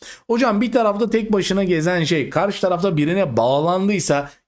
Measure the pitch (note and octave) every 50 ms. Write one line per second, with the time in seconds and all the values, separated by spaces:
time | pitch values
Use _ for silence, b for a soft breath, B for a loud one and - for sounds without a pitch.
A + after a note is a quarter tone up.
0 | B B B B B B A3+ A#3 C4+ B3 G#3 G3+ B3 A#3 A3+ B3+ A3+ G#3 G3+ G3+
1 | A#3 G#3 - A3+ G#3 A3 G#3 G3 F3 - F#3 G3 G3 F3+ F3+ D#3+ D#3 F3 F#3 F3
2 | E3 C#3+ E3+ D#3 B2 G2+ - D3+ F3+ G3+ F#3+ - - F#3 F3+ E3+ F3 G3 F3 D3+
3 | D3 D3+ F3+ G3 F#3+ D#3+ A#2 A2 A2+ B2 C3+ C#3+ D#3 E3+ F3+ F#3 F#3+ G3+ G#3 F#3
4 | - - D3+ C#3 - B B B B